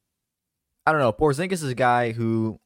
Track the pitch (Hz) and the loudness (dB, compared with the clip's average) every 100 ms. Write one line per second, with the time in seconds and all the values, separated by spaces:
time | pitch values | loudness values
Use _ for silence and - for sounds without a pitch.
0 | _ _ _ _ _ _ _ _ 151 156 | _ _ _ _ _ _ _ _ -2 2
1 | 123 - 156 139 185 180 143 127 123 123 | 0 2 0 0 -4 -4 -4 0 2 2
2 | 120 117 113 113 110 - | 0 -2 -2 0 -2 -6